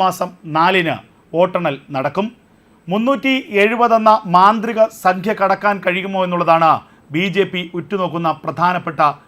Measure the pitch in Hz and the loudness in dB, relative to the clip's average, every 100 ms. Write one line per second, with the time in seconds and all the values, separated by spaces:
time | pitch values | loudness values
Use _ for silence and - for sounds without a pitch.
0 | 185 180 180 - 165 156 175 190 160 113 | -2 -2 -8 -10 -6 0 2 2 0 -4
1 | - _ _ 160 180 180 165 135 - 135 | -10 _ _ 0 0 0 -4 -6 -8 -6
2 | 139 185 220 - _ _ _ _ 165 202 | -4 -4 -6 -8 _ _ _ _ -6 -2
3 | 240 277 269 262 - 202 208 226 240 226 | 0 0 0 -2 -2 0 2 2 2 4
4 | 214 220 185 175 196 220 226 220 220 - | 4 2 2 4 4 4 -2 0 0 2
5 | 185 185 196 208 196 196 208 196 190 180 | -2 0 -2 0 0 0 0 -2 -2 -2
6 | 190 190 180 175 165 165 160 131 - _ | -4 -4 -2 0 2 4 4 2 -4 _
7 | - 151 190 185 185 180 175 175 143 202 | -8 -4 -2 0 -2 -4 -8 -10 -6 -4
8 | 175 165 165 151 165 151 175 180 180 143 | -4 -2 -4 -4 -8 -2 -2 -2 -6 -2
9 | 151 139 | -2 -2